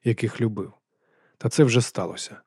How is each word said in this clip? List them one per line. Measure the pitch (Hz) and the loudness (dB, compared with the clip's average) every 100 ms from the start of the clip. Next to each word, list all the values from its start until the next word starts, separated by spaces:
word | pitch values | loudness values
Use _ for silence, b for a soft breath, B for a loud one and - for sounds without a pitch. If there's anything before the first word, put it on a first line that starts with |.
яких | 123 113 110 - | -2 0 -2 -2
любив. | 113 101 95 - _ _ _ _ _ _ | -2 -2 -8 -14 _ _ _ _ _ _
Та | 127 | -2
це | - | 4
вже | 135 120 | 4 4
сталося. | - - 87 - - - | 0 -2 -6 -8 -14 -16